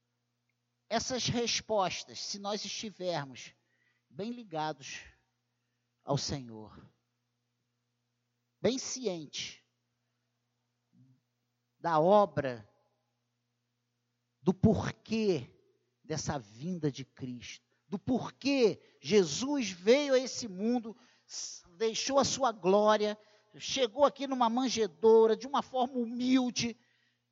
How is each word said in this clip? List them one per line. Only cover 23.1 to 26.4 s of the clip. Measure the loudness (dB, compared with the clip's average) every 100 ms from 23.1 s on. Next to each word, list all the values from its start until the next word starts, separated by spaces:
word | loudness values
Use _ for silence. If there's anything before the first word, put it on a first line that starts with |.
| -4 _ _ _ -14
chegou | -6 -2 -2 4
aqui | 2 2 -4
numa | 2 2
manjedoura, | 2 0 0 -2 4 8 8 8
de | 4 0
uma | -4
forma | -2 -2 -2
humilde, | -2 -4 -2 2 4